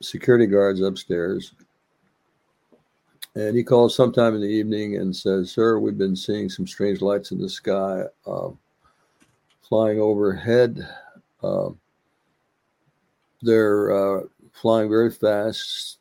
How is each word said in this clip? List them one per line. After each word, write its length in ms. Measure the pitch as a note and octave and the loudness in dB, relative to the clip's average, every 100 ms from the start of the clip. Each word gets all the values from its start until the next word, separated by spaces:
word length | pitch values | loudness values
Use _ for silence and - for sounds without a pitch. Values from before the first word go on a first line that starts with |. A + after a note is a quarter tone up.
security 460 | - A2+ - A#2+ A2 | -14 -6 2 4 6
guards 340 | G2 G2+ F#2+ | 4 2 2
upstairs. 720 | F#2+ F#2+ - F2 F2 G2+ - _ _ _ _ _ _ _ _ _ _ _ _ _ _ _ _ _ - A2 | -2 -4 -6 -4 -4 -6 -10 _ _ _ _ _ _ _ _ _ _ _ _ _ _ _ _ _ -14 -6
And 200 | G#2+ A#2+ | -2 0
he 80 | |
calls 320 | A#2 A#2+ A#2 - | 4 6 6 4
sometime 400 | B2 A#2+ A#2 G#2+ | 2 4 2 2
in 60 | |
the 60 | G2+ | 0
evening 500 | G#2+ G#2+ G#2+ G#2 G2 | 0 0 -2 -4 -4
and 180 | F#2+ F#2 | -4 -4
says, 360 | G2+ F#2+ F2+ | -2 -2 -2
"Sir, 280 | - A2+ A2 | 0 2 2
we've 180 | G#2+ G#2 | -2 -2
been 180 | G2 F#2 | -2 -2
seeing 320 | - G#2 G2+ | -4 -6 -6
some 180 | F#2+ F#2 | -8 -10
strange 340 | - G2+ F#2+ | -4 -4 0
lights 300 | G2 G2+ G2 | 0 -2 -4
in 60 | F#2+ | -8
the 100 | F#2+ | -8
sky, 560 | - - G2 F#2+ F#2+ G2 - - | -8 -4 -2 -2 -4 -8 -12 -10
uh, 240 | F#2+ F2+ F2+ _ _ _ _ _ _ _ _ _ _ | -8 -8 -12 _ _ _ _ _ _ _ _ _ _
flying 400 | _ A2 A2 G#2+ | _ 2 2 2
overhead. 840 | G#2+ G#2 G#2 F#2+ A#2 A#2+ A#2+ A2+ - - - - _ _ | 2 2 0 0 0 4 4 0 -12 -18 -20 -20 _ _
Uh, 280 | - G1+ G1+ - _ _ _ _ _ _ _ _ _ _ _ _ _ _ _ _ | -4 -4 -4 -10 _ _ _ _ _ _ _ _ _ _ _ _ _ _ _ _
they're, 500 | A#2 A2+ G#2+ G#2 G2+ | 2 4 4 2 2
uh, 320 | G2+ G2 G2 F2+ _ _ | 0 0 -2 -6 _ _
flying 380 | - A2+ A2+ G#2+ | -4 2 2 2
very 200 | A2 A#2 | 2 2
fast, 920 | - G#2+ G#2 A2 G#2 - - - - | 0 0 0 -2 -6 -10 -10 -12 -16